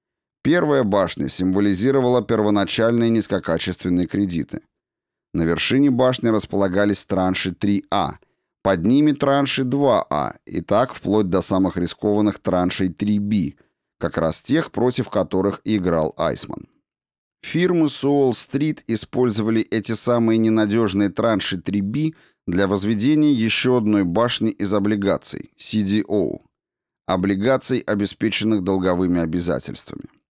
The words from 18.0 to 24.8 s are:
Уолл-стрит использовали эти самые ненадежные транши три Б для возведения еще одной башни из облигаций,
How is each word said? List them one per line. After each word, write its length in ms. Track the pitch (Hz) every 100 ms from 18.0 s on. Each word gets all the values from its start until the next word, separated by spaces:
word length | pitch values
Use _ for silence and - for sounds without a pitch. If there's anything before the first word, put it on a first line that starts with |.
Уолл-стрит 840 | 135 143 135 117 - 143 156 151 -
использовали 720 | 113 - 120 123 107 110 113
эти 320 | - 113 101
самые 460 | 110 - 120 113 113
ненадежные 720 | 110 110 107 110 110 95 101
транши 480 | 85 110 107 - 92
три 240 | - 101
Б 300 | 98 131 156 156 _ _ -
для 220 | 87 98
возведения 680 | 98 101 110 120 151 151
еще 420 | 135 110 - 123 127
одной 280 | 107 104
башни 460 | 90 90 120 - 113
из 220 | - 98
облигаций, 800 | 104